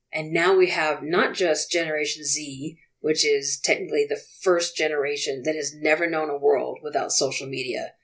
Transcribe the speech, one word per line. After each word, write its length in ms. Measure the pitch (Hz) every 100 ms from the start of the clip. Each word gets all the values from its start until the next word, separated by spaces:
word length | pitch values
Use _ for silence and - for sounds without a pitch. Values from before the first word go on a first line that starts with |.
| _
And 200 | 160 156
now 220 | 165 175
we 140 | 190 180
have 320 | 175 156 143
not 300 | 147 175 -
just 360 | - 175 151 -
Generation 540 | 170 160 151 151 151
Z, 520 | 143 147 143 135 151 - _ _
which 240 | 151 156
is 340 | 151 143 139 -
technically 420 | - - 175 151 143
the 140 | 143 - -
first 340 | 180 170 165 -
generation 680 | 156 151 143 143 147 135
that 100 | 143
has 200 | 156 143
never 360 | 151 151 156 170
known 180 | 160 156
a 80 | 143
world 440 | 143 139 127 127
without 300 | 147 139 -
social 340 | - 139 - 135
media. 460 | 135 127 123 - _